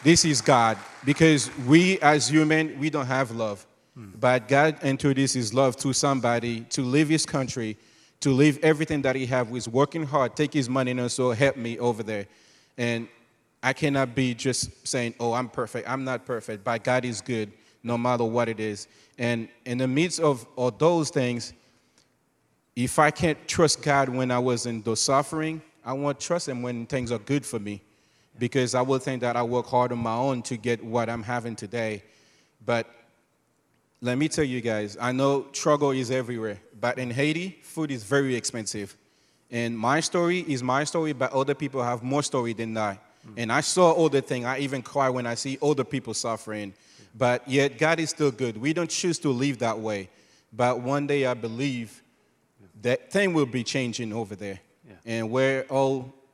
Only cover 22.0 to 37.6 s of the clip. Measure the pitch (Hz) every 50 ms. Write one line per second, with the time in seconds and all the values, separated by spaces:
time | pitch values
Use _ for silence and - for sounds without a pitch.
22 | _ _ _ _ _ _ _ _ _ _ _ _ _ _ _ - 120 127 - -
23 | 156 147 147 - 156 165 151 - - - - - 175 147 - - - 151 139 139
24 | 135 127 123 127 131 127 123 123 123 127 123 117 - 123 117 113 104 117 110 107
25 | - - 135 135 147 - - 160 156 160 160 156 151 _ _ _ _ 113 131 135
26 | 143 143 139 - - - 170 175 - - 131 123 123 123 123 117 117 113 - 135
27 | 123 117 120 113 107 - 139 147 127 - - 113 101 104 104 98 _ _ _ _
28 | _ _ _ _ _ _ _ 117 117 117 - 139 127 120 120 127 127 131 135 131
29 | 131 139 131 127 123 120 117 120 123 117 120 123 117 - 127 123 123 123 123 120
30 | 117 113 113 117 127 139 135 123 113 - 127 113 104 123 120 110 98 113 113 120
31 | 117 110 117 120 110 104 123 120 110 117 113 - - 98 101 120 113 110 107 101
32 | - _ _ _ _ _ _ _ _ _ _ _ - 104 120 117 113 - - -
33 | _ _ _ _ _ _ _ _ _ _ _ _ _ _ _ _ _ _ _ _
34 | - 123 123 131 151 151 - - 156 135 123 127 113 117 110 107 107 104 104 -
35 | 113 123 127 127 135 139 139 139 127 - - - - 160 151 147 147 139 135 131
36 | 127 117 131 131 127 113 123 113 110 110 101 95 _ - - 110 104 120 123 -
37 | 127 123 117 123 139 151 151 165 180 190 - -